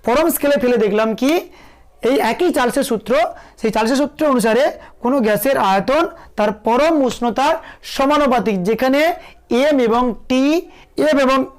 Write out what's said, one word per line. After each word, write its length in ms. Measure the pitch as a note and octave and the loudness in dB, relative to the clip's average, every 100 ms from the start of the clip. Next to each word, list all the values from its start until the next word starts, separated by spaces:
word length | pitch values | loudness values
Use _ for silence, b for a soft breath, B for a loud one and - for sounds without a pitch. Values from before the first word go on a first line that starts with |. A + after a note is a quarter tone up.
| - | 0
পরম 220 | B3+ E4 B3+ | 0 0 0
স্কেলে 220 | C#4+ C#4+ | 0 0
ফেলে 140 | B3 A#3+ G#3+ | 0 0 0
দেখলাম 240 | G#3 A3 G#3+ | 0 -2 -2
কি? 120 | C4 F4 - B B B B _ C4+ | 0 -2 -4 B B B B _ -2
এই 60 | C4+ G#3+ | 0 0
একই 180 | A3+ F4+ C#4 | 0 -2 0
চার্লসের 280 | A#3+ C#4 C4 | 0 -2 -2
সূত্র, 200 | A3 - C4+ F4+ - B - | -4 -2 0 0 -6 B -6
সেই 120 | A3+ G#3+ | -4 -2
চার্লসের 240 | A3+ C4+ | 0 0
সূত্র 200 | C#4+ - D4+ | -2 -2 0
অনুসারে 300 | B3+ A3 A3+ D#4+ - B - | 2 2 2 0 -2 B -8
কোনো 140 | A#3+ C#4 A3 | -2 0 0
গ্যাসের 320 | G#3 C4+ C4 G3+ | 0 0 0 2
আয়তন 340 | G3 F#3+ D4 E4+ - B - | 0 0 0 -2 -6 B -2
তার 140 | G#3+ G#3+ - | -2 -2 -2
পরম 300 | B3 D#4 D#4+ B3+ | 2 2 2 0
উষ্ণতার 480 | - A#3+ G#3 C#4+ D#4+ B B - - | -2 -4 0 0 -2 B B -12 -2
সমানুপাতিক, 600 | C#4 D4 C#4+ B3 G3 G3 F3+ | 0 2 2 0 0 -2 -2
যেখানে 340 | A3 C4 C#4 D#4+ F4 B B _ A#3+ | 0 0 2 0 -2 B B _ 0
এম 120 | C#4+ C#4+ A#3 | 2 2 2
এবং 160 | A#3 B3+ G3+ - | 0 -2 -6 -2
টি, 140 | B3+ C#4 E4 - B B - D4+ | 0 2 0 -4 B B -2 0
এম 80 | C#4+ C4 | 2 2
এবং 140 | C4+ C4 | 0 -2